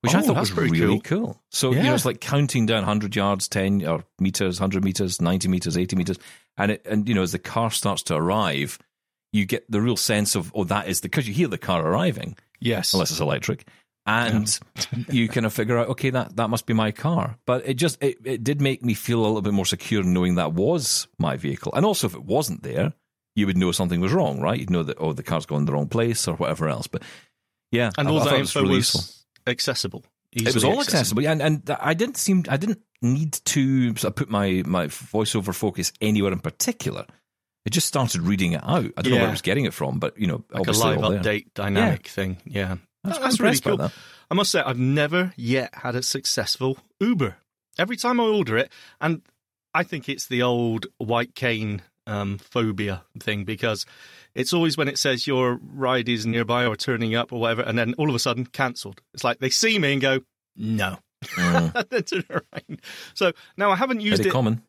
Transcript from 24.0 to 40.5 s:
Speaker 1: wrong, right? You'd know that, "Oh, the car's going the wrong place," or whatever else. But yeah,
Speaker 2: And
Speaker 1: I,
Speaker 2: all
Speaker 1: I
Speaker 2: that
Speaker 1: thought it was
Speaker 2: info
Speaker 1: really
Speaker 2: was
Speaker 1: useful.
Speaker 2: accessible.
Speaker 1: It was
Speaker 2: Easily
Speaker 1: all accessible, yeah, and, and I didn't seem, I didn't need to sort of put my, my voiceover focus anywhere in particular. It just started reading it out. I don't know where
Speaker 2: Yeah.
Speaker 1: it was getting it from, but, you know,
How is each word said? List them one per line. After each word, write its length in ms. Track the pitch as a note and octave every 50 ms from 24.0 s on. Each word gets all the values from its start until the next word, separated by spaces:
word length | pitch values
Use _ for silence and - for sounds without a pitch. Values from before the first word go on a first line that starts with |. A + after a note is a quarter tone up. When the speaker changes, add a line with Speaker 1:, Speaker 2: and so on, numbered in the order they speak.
| F2+ F#2+ C3
Speaker 1:
wrong, 260 | F#3 E3+ F2 C#2 C2+
right? 180 | - D#2+ G#2+ C3
You'd 100 | C2 F#2+
know 140 | F2+ E2+ D#2+
that, 140 | D2+ - -
"Oh, 120 | D#2+ D#2+
the 120 | D2+ C2+ D2
car's 220 | - E2 D#2+ D2+ -
going 180 | D2+ D2 C#2+
the 80 | D#2 D#2
wrong 140 | D2 D2 -
place," 380 | - A2+ A#2 A#2 A#2 A2 - -
or 80 | E2
whatever 340 | - E2+ - D#2+ D2+ D#2+ D#2
else. 180 | C#2 A#1 - -
But 140 | - - - - - - - _ _ _ _ _ _ _ _ _
yeah, 200 | - A#2 A#2+ A2+ F#2+ -
Speaker 2:
And 100 | C#3+ C#3+
Speaker 1:
I, 40 |
Speaker 2:
all 100 | D3+ D#3
Speaker 1:
I 20 | B2
Speaker 2:
that 60 | C#3+
Speaker 1:
thought 80 | C#3 C3
it 40 |
was 80 | C#3 - -
Speaker 2:
info 60 | D3
Speaker 1:
really 140 | C3+ B2+ - B2+
Speaker 2:
was 160 | A#2+ - -
Speaker 1:
useful. 220 | - - - - - _ _ _ _ _ -
Speaker 2:
accessible. 580 | B2 - - - B2 - - G2 - A#2 - _ _ _ _ _
Speaker 1:
It 140 | - A#2+ A2+
was 100 | A#2+ - A2+
Speaker 2:
Easily 160 | A2 C3 G3
Speaker 1:
all 80 | C4
accessible, 420 | C#4+ - - D#3+ B2 F#2 - A2 C#3
yeah, 80 | D3+ D#3+
and, 80 | D#3
and 360 | C#3 D#3 D#3 C#3+ - - C#3+ -
I 120 | - C#3+ D#3+
didn't 220 | E3 A3 B3 C4+ -
seem, 280 | - - G3 F#3 E3 -
I 80 | C3+ C#3
didn't 220 | F3 G#3+ A3 - _ _ _ _
need 320 | - A#2+ C3 C#3 D#3+ D#3 - - _
to 420 | - - D3+ C3+ C3 C3+ C3 B2+ A#2+ A2 A2
sort 140 | - F#2+
of 40 | G2+
put 140 | - C#3+ -
my, 340 | A2+ G2+ G2+ G2 F#2 F#2 F2+
my 220 | - F2+ F2+ E2+ D2
voiceover 640 | - - - - - G#2+ A2 G#2 - A2 F#2+ G2+ F2+
focus 380 | - - G#2 F2 - F2 - - -
anywhere 300 | - G#2+ G#2+ G#2+ G2 G2
in 80 | F#2 F#2
particular. 680 | - D#3+ - _ - - A#3 _ - - - - - - - _ _ _ _ _ _ _ _ _ _
It 40 | A2
just 160 | A2+ F3 - -
started 340 | - C#3+ C3 A2+ - F2+
reading 300 | E2 F2 G#2 F#2 F#2+ F2 E2
it 100 | D2+ -
out. 280 | - C3 - - - - -
I 40 |
don't 40 | - B2
know 0 | B2+
where 60 | B2 -
Speaker 2:
Yeah. 40 | -
Speaker 1:
it 20 |
was 100 | - -
getting 240 | - - F#2+ C#3+ C3+
it 80 | F#2+ -
from, 240 | - D#2 C2+ C2 C#2
but, 200 | - C#2+ - -
you 80 | G#2+ F2+
know, 160 | D#2 - - _